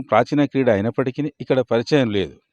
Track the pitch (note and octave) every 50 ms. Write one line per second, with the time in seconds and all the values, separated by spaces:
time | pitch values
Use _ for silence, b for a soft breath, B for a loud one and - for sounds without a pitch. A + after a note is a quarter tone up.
0 | C3 - - A2 B2 - D3+ C#3+ C#3+ C3+ - C3+ C3 B2 A2 F#2+ G2+ A#2 - -
1 | C3 C3 B2 - C#3+ D3+ - - - - C#3 C3 A#2+ - A#2 A#2 A#2 - D#3 C#3+
2 | C3 A2+ G#2 G2+ F2+ D2 B1+ _ _ _